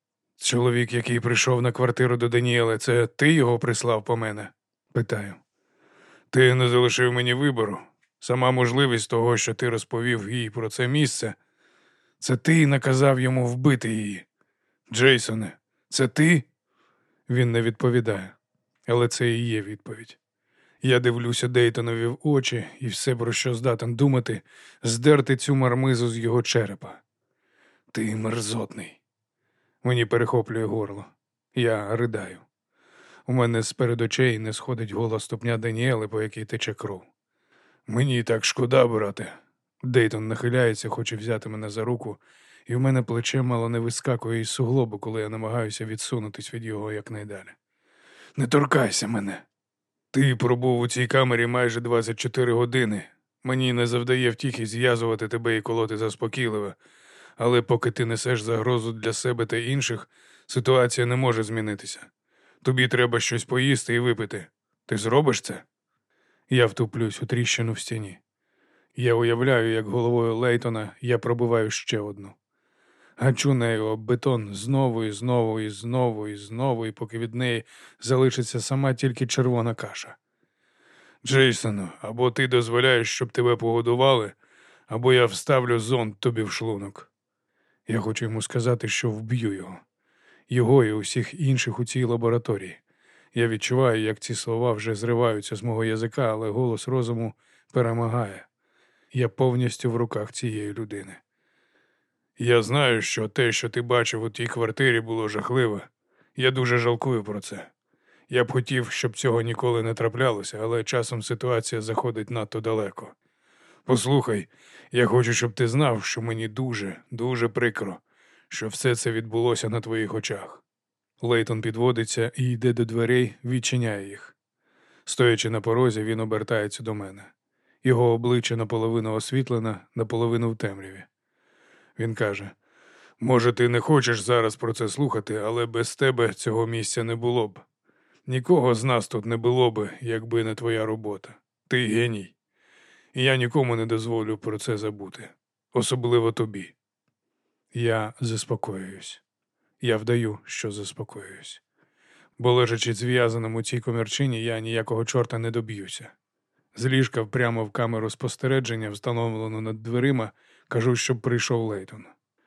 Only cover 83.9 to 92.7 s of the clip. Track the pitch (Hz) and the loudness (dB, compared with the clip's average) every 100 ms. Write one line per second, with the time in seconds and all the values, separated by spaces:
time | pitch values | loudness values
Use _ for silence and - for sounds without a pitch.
83.9 | 120 135 123 104 - _ _ _ _ - | 4 4 4 0 -10 _ _ _ _ -10
84.9 | 113 127 127 117 95 - 135 123 117 110 | 0 4 6 6 2 0 2 2 0 0
85.9 | 127 110 101 127 113 104 - 113 101 98 | 0 -2 -4 -2 -2 -4 -6 -6 -6 -10
86.9 | - - _ _ _ _ _ _ _ - | -14 -20 _ _ _ _ _ _ _ -6
87.9 | 110 107 110 113 110 - 123 120 120 110 | -4 -4 -6 -6 -6 -4 -2 0 0 -2
88.9 | - 120 107 113 123 110 95 92 90 _ | -4 -4 -4 -4 -2 -2 -4 -10 -18 _
89.9 | _ _ _ _ _ - 123 113 139 110 | _ _ _ _ _ -4 2 6 6 6
90.9 | 107 101 127 110 185 135 127 123 110 120 | 0 -4 -4 -4 -2 0 0 0 -4 -4
91.9 | 127 120 117 117 117 117 101 92 | -2 0 0 2 0 0 -4 -6